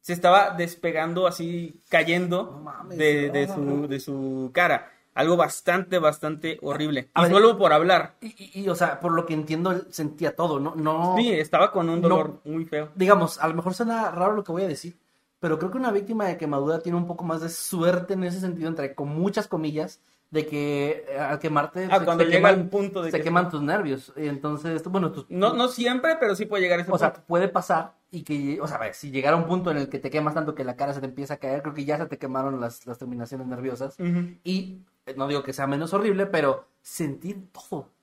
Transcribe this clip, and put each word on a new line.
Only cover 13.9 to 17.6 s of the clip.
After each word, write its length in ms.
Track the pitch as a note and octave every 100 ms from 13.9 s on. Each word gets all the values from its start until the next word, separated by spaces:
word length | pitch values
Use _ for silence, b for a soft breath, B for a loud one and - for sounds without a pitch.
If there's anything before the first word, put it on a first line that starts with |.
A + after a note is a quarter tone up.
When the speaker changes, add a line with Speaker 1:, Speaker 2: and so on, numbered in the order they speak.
| A3+ G#3+
Speaker 2:
raro 220 | E3+ F#3
lo 100 | G#3+
que 100 | G3+
voy 100 | E3
a 60 | F#3+
decir, 280 | C#3+ F3 - _ _ _ _
pero 200 | F3 D#3
creo 120 | F3+
que 60 | B3+
una 120 | C4
víctima 320 | G3+ G3+ A3 G3
de 120 | E3+
quemadura 420 | D#3 C#3+ C#3 D#3+
tiene 160 | E3+ F3
un 100 | F3
poco 180 | E3+
más 180 | F3 D#3+
de 80 | E3
suerte 640 | E3+